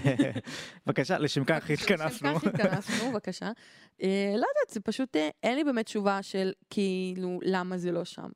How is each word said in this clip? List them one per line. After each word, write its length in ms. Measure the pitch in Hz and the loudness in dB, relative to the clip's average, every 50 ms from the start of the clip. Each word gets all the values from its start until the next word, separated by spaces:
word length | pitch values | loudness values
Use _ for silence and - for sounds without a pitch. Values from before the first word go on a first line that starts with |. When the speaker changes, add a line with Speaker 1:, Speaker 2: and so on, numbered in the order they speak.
| - 143 131 127 | 4 2 4 4
Speaker 1:
<laughs> 640 | 139 131 123 - - - - - - - - - - | 2 2 0 -4 -8 -8 -10 -12 -12 -12 -16 -10 -4
בבקשה, 320 | - - - 139 - 190 - | -2 0 0 2 2 2 2
לשם 260 | 147 143 - 147 135 | 2 2 2 2 2
כך 260 | 131 165 151 - - | 2 2 2 2 0
Speaker 2:
לשם 20 | 151 | -2
Speaker 1:
התכנסנו. 600 | 143 - - 202 160 156 156 - - - 285 294 | 0 2 2 2 2 2 -2 -2 0 0 2 2
Speaker 2:
כך 100 | - 285 | 2 2
התכנסנו, 680 | 311 - - 214 185 185 190 202 - - 208 220 254 254 | 0 2 2 2 2 2 0 -2 -2 -2 -2 0 0 -2
בבקשה. 380 | 214 - - 180 - 175 185 233 - - - - - - - _ - - | -4 -4 -6 -8 -6 -6 -8 -8 -8 -12 -20 -20 -20 -20 -20 _ -2 0
אה, 280 | 190 196 196 196 202 | 2 2 2 2 2
לא 160 | 196 220 285 | 2 2 2
יודעת, 240 | 480 554 605 539 - | 2 2 2 2 0
זה 100 | - 220 | -2 -6
פשוט, 360 | 190 - 214 - 262 - - | -4 -4 -2 -2 -2 0 0
אה, 120 | 311 302 302 - - - | 0 0 0 -2 -2 0
אין 120 | 214 247 | 0 2
לי 80 | 285 320 | 2 2
באמת 200 | 294 262 226 220 | 2 2 0 -2
תשובה 380 | - - 220 202 202 196 196 190 | -2 -2 0 2 2 2 0 -2
של, 300 | - - 196 190 190 - _ _ - | -4 -2 -2 0 -2 -2 _ _ -6
כאילו, 680 | - - 202 190 185 185 185 185 185 185 185 180 180 180 - | -2 0 0 2 0 0 -2 -4 -4 -4 -4 -4 -4 -2 0
למה 360 | - 190 185 180 180 185 180 | 0 0 0 0 -2 -4 -4
זה 140 | 175 175 175 | -2 -2 -2
לא 120 | 175 180 | -2 -4
שם. 240 | - - - 160 - - | -6 -8 -12 -12 -14 -14